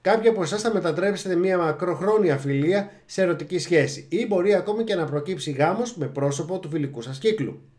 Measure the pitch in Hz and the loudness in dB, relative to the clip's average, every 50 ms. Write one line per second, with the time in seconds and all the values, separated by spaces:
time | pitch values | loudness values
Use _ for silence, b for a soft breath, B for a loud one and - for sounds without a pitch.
0 | _ 185 208 226 208 226 196 196 180 147 190 208 214 233 214 190 165 175 156 151 | _ 2 2 4 4 4 4 4 0 -2 -2 -2 -2 0 0 0 0 0 0 0
1 | 185 202 202 180 - 190 185 170 180 190 185 180 170 160 151 151 180 175 170 135 | 0 0 0 -2 -2 -2 0 2 2 2 2 2 2 0 0 -2 -2 -4 -2 -2
2 | 180 196 220 214 202 175 143 135 135 139 139 139 143 160 190 202 196 202 B B | 0 2 4 4 4 4 2 2 0 -2 0 2 2 2 2 2 0 -4 B B
3 | B B - - 190 185 170 151 175 - 180 175 147 - 175 160 135 - - - | B B -2 0 2 2 2 -2 -4 -4 -4 -4 -2 2 4 4 4 2 -2 -8
4 | - - 160 190 247 - 208 185 175 202 208 185 - 202 208 220 226 220 202 180 | -10 -4 -2 -2 0 2 0 2 4 4 4 4 2 0 -2 -2 -2 -2 0 -2
5 | 160 139 139 147 147 - 185 151 - 156 143 131 147 160 190 214 240 233 - 180 | -2 -2 -2 -4 -2 -4 -6 -6 -6 -6 0 2 2 2 2 0 -2 -4 -4 -6
6 | 147 127 - 139 135 143 143 139 160 151 185 185 185 151 147 165 147 135 - 120 | -6 -6 -2 -2 -2 -2 0 -2 -4 -6 -6 -6 -6 -6 -4 -4 -4 -4 -6 -10
7 | 113 123 135 135 - 220 220 214 - 104 85 - - - _ | -10 -10 -12 -2 0 0 0 2 -2 -6 -6 -10 -18 -20 _